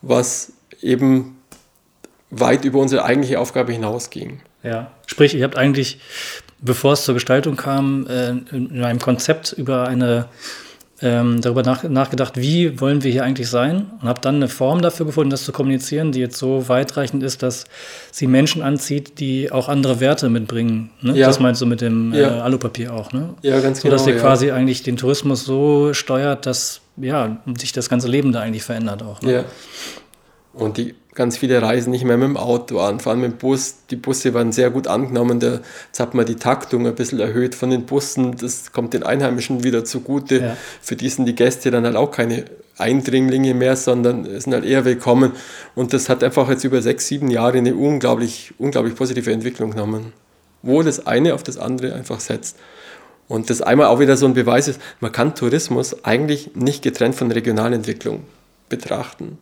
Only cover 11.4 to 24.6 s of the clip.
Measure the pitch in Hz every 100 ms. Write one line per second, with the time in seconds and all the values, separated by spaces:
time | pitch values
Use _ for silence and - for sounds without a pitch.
11.4 | 117 120 123 127 170 131 135 131 131 -
12.4 | 131 165 170 127 135 143 139 123 131 131
13.4 | 117 120 131 180 202 226 120 107 131 143
14.4 | 131 - 131 165 170 165 156 151 139 135
15.4 | - - 135 131 127 147 160 127 123 -
16.4 | 131 135 123 127 135 - 139 143 131 127
17.4 | 127 123 - - - - - - 131 131
18.4 | 151 160 143 143 - 143 143 - 139 131
19.4 | 135 131 127 143 135 120 131 151 131 117
20.4 | 110 117 117 110 113 _ 123 131 131 135
21.4 | 127 120 123 117 117 113 113 147 139 120
22.4 | 120 131 123 117 117 117 104 127 165 -
23.4 | 139 135 135 135 147 139 135 120 135 135
24.4 | 139 127